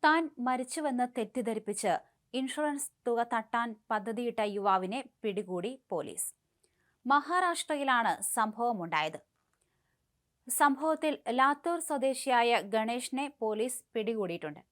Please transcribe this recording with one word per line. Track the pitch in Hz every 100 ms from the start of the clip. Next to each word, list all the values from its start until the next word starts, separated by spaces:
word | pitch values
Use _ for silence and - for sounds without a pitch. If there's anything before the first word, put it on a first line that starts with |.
| 311
താൻ | 320 320 - 240
മരിച്ചുവെന്ന് | 254 254 - 302 247 247 247
തെറ്റിദ്ധരിപ്പിച്ച് | 220 - 226 220 214 208 208 160 - _ _
ഇൻഷുറൻസ് | 247 262 269 302 285 - _ -
തുക | 233 233
തട്ടാൻ | 240 220 233 233 214 _
പദ്ധതിയിട്ട | 214 202 220 240 233 208 202
യുവാവിനെ | 202 190 185 233 - _
പിടികൂടി | 220 190 214 180 185 262 _
പോലീസ്. | 175 - - - - _ _ _ _ _ _ 240
മഹാരാഷ്ട്രയിലാണ് | 285 285 359 370 339 - 302 277 247 226 165 - -
സംഭവമുണ്ടായത്. | 220 214 240 220 170 160 156 160 _ _ _ _ _ _ _ _ _ _ _ _ - -
സംഭവത്തിൽ | 294 269 311 311 311 285 -
ലാത്തൂർ | 233 269 285 339 339
സ്വദേശിയായ | - 285 262 262 - 247 240 233 202
ഗണേഷിനെ | 220 220 240 247 254 285 -
പോലീസ് | 220 214 247 - -
പിടികൂടിയിട്ടുണ്ട്. | 233 214 226 190 170 156 147 -